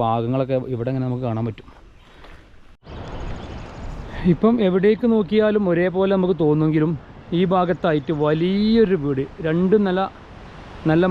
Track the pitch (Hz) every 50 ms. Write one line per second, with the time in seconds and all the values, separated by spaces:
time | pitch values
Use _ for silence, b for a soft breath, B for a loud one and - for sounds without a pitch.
0 | 120 113 113 117 117 120 131 135 131 123 135 127 123 - 127 113 117 127 135 131
1 | 127 127 123 123 131 120 110 110 113 117 104 - - - - - - - - -
2 | B B B B B B B B B B B - - - - _ _ - - -
3 | - - - - - - - - - - - - - - - - - - - -
4 | - - - - - 180 175 - - 220 233 240 208 185 180 190 180 208 220 220
5 | 247 233 226 220 202 147 208 214 214 214 214 208 208 180 170 170 180 185 170 185
6 | 190 196 196 190 180 180 185 151 170 151 151 156 156 156 151 160 151 165 165 131
7 | - - - - - - 170 170 190 175 190 185 175 170 180 165 - 175 156 151
8 | 131 - 160 147 151 151 156 160 170 185 196 202 214 214 226 233 220 185 190 165
9 | 139 143 139 131 135 - - - 170 160 160 170 185 190 208 214 208 190 180 185
10 | 190 - - - - - - - - - - - - - - - - 160 156 165
11 | 180 185